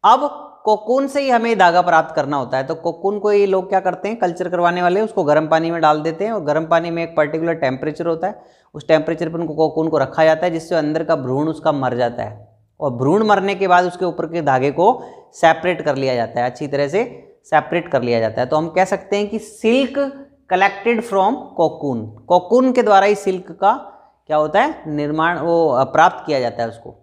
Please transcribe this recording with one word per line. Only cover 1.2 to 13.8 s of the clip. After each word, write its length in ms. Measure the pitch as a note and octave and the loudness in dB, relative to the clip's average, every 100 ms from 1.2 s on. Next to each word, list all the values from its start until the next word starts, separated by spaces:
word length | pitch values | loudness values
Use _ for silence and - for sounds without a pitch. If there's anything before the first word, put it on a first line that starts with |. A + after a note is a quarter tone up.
ही 80 | C4+ | 0
हमें 280 | A#3+ A#3 G#3+ | 0 2 4
धागा 240 | F3+ E3+ | 6 6
प्राप्त 340 | F3 D#3+ D#3 - | 4 2 2 -4
करना 220 | C#3 C#3+ | -2 -4
होता 200 | B2+ C3 | -2 -4
है, 60 | |
तो 120 | C#3 E3 | -4 -6
कोकून 440 | E3+ D#3 G3 G#3 | -6 -4 -4 -2
को 120 | G#3 | 2
ये 140 | G3+ G3+ | 2 4
लोग 240 | F#3+ F#3 | 0 0
क्या 100 | F#3+ | 0
करते 300 | F#3 F3 G3+ | 0 -4 -8
हैं, 100 | A3+ | -2
कल्चर 300 | F3+ E3+ F3 | -4 -2 -4
करवाने 320 | F3 E3+ F3 | 0 0 2
वाले 200 | F3+ F#3 | 0 0
उसको 220 | A3 G#3 | 0 -2
गर्म 240 | D3+ D3 D#3 | 2 2 4
पानी 240 | D#3+ E3 | 0 0
में 100 | E3+ | 2
डाल 200 | D#3 D3+ | 2 2
देते 240 | D#3+ E3 G#3 | 0 -4 -4
हैं 60 | |
और 120 | A3 | -4
गर्म 220 | D3+ D3+ E3 | -2 -2 2
पानी 260 | E3+ E3+ | 0 0
में 120 | E3 | -6
एक 120 | E3 - | -4 -2
पर्टिकुलर 360 | D3 D#3+ E3 | -2 -2 -2
टेम्परेचर 540 | E3 C3+ C3 D#3 D3 E3+ | -2 -2 -2 -6 -4 -4
होता 200 | E3 F3+ | -2 -4
है, 140 | G#3 - _ _ | -8 -20 _ _
उस 140 | D3+ - | -16 0
टेम्परेचर 420 | D#3 D#3 D#3+ E3 | 2 2 -4 -4
पर 100 | E3 | -6
उनको 140 | E3 | -6
कोकून 360 | D#3 D#3 D#3 D#3+ | 0 0 0 0
को 80 | D3 | 0
रखा 280 | C3+ - D#3+ | 0 2 4
जाता 200 | D#3 F3+ | 4 0
है 60 | |
जिससे 240 | E3 E3 E3+ | -4 -2 -2
अंदर 280 | D3+ D#3 | 0 -2
का 120 | D#3+ D#3+ | -2 -2
भ्रूण 320 | B2+ C3 D#3 | -2 -2 -2
उसका 240 | D#3 D#3+ | -2 -2
मर 260 | C#3+ C3 A#2+ | 0 -2 -2
जाता 260 | A#2+ A#2+ | -2 -4
है 240 | A2 - - _ _ _ | -10 -12 -20 _ _ _
और 120 | D3 | -6
भ्रूण 320 | A#2+ C#3 G3 | 0 2 2
मरने 320 | G#3+ G3+ F#3+ F#3 | 4 2 2 -2
के 120 | F#3+ | 4
बाद 180 | F3+ | 4